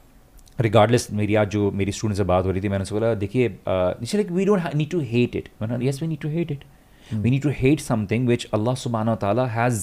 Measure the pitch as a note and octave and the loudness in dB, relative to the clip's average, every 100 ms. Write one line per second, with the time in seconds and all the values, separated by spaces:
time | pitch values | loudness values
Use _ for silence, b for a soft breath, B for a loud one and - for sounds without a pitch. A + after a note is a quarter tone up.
0 | - - _ - - - A2 G#2+ A2 A#2+ | -20 -20 _ -20 -12 -2 2 4 6 4
1 | - G#2 G#2 G#2+ G#2 G#2 G2+ G2 G2 - | 0 -2 2 2 2 2 0 0 -2 -2
2 | A2 G2+ F#2 F2+ F#2 F#2 G2+ G2 F#2+ G#2 | -4 -2 2 2 2 0 -2 -2 -2 -2
3 | A2+ G#2 G2+ B2+ A#2 F#2 - F#2 F2+ - | 0 0 -2 0 0 -2 -2 0 0 -2
4 | A#2 G#3 F#3 F3 F#3+ G#3 E3+ D3 D#3 F3+ | -2 -2 0 0 2 2 0 -2 -2 -4
5 | A#2+ A#2+ A#2+ F2+ - - A2 B2 B2 C#3 | 0 0 0 -2 -8 -10 -6 -2 -4 -4
6 | E3 D3+ D3+ D#3+ E3 C#3 - b b b | -6 -6 -4 -4 -4 -6 -12 b b b
7 | b A2 A#2 C3+ B2+ - C3 D#3 - A2+ | b -2 0 2 0 2 2 2 0 -2
8 | G2 A2 B2 A#2+ - A2 A2+ C3 C3 A2+ | 0 0 2 0 0 -2 0 -2 -4 -2
9 | A2+ A2+ G2+ A2+ B2+ A2+ B2 A2 | 0 0 0 0 0 0 0 0